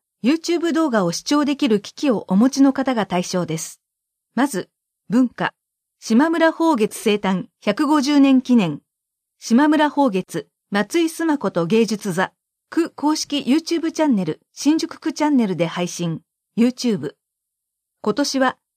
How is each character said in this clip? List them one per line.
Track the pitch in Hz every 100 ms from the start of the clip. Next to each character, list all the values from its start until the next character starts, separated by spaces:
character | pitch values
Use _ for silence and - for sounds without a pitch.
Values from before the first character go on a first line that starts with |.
| _ _
YouTube | 220 320 330 349 330
動 | 294 320
画 | 226
を | 175
視 | 165
聴 | - 294
で | 285 285
き | 285
る | 208
機 | -
器 | - 294
を | 208 -
お | 185
持 | 254
ち | 269
の | 277
方 | 269 262
が | 240
対 | 190 180
象 | 175 180
で | 165 160
す。 | - - _ _ _ _ _
ま | - 277
ず、 | 185 - _ _ _ -
文 | 220 254
化。 | - 165 - _ _ _ _
島 | - 226 320
村 | 330 320
宝 | 320 330 285
月 | 202 -
生 | 226 208
誕 | 196 185 - _
百 | - 202 302
五 | 302
十 | 269 294
年 | 277 262
記 | 254 247
念。 | 180 - _ _ _ _ _ _
島 | - 226 302
村 | 302 294
宝 | 285 269
月、 | 190 - 247 - _ _
松 | 202 208 339
井 |
須 | 330 -
磨 | 330 294
子 | -
と | - 170
芸 | 220 233
術 | 214 202
座。 | 170 185 _ _ _ _
区 | - 330
公 | - 294 311
式 | - 285
YouTube | - 302 330 339 320
チ | -
ャ | 311
ン |
ネ | 220
ル、 | 170 - _
新 | - 277 320
宿 | 320 -
区 | 320
チ | -
ャ | 302
ン | 277
ネ | 214
ル | 170
で | 165
配 | 180 175
信。 | - 175 160 - _ _ -
YouTube。 | 233 247 247 196 143 - _ _ _ _ _ _ _ _
今 | 208
年 | 208 285 269
は、 | 254 - _